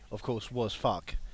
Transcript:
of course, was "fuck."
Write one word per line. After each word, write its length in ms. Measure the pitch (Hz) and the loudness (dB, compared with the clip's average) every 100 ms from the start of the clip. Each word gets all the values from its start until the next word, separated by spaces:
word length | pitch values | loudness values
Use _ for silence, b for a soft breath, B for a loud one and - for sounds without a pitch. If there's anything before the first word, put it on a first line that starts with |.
| B | B
of 100 | 107 | -6
course, 280 | - 113 - | 0 -2 0
was 220 | 123 110 | 0 0
"fuck." 420 | - 123 92 - - B | 4 2 2 0 -2 B